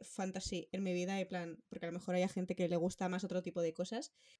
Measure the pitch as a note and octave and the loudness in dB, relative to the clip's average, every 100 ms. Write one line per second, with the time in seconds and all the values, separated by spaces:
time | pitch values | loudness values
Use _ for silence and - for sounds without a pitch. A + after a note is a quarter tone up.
0 | - - F#3+ F#3 - F3+ - F#3+ F#3+ F3+ | -6 -4 -4 -2 -4 -4 -4 -2 2 2
1 | F3+ G3 F#3 F3+ E3+ D#3+ - - E3+ F3+ | 2 0 0 -2 -4 -8 -12 -8 -4 -4
2 | F#3 F3+ F#3+ G3 F3+ F3+ F3 F3 F3+ - | 2 4 4 2 -2 2 4 4 2 2
3 | F#3 F#3 F#3+ F3+ F3+ F3 E3 D#3+ F3+ A3+ | 0 0 0 0 0 0 0 0 -2 -4
4 | - _ - | -6 _ -20